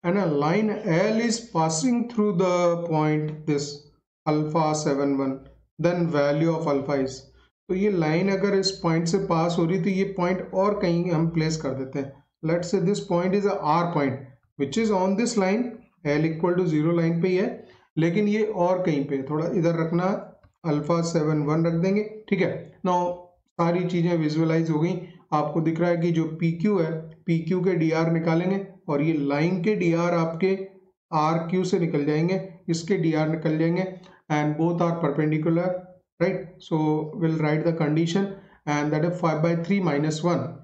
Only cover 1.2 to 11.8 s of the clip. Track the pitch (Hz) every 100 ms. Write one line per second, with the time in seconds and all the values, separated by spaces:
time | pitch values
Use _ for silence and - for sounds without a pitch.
1.2 | 240 220 - 165 165 165 262 240 240 -
2.2 | 208 175 185 180 175 170 170 156 151 151
3.2 | 151 151 - 147 - - - _ _ _
4.2 | - 151 151 160 156 151 160 139 143 135
5.2 | 135 135 - - _ - 170 175 165 147
6.2 | 143 151 165 160 156 143 135 139 131 -
7.2 | - _ _ _ - 185 208 185 156 160
8.2 | 190 190 196 190 190 - 170 165 170 196
9.2 | - 165 170 170 165 185 180 185 196 -
10.2 | 175 180 - 190 202 196 180 170 180 160
11.2 | 165 165 156 160 135 127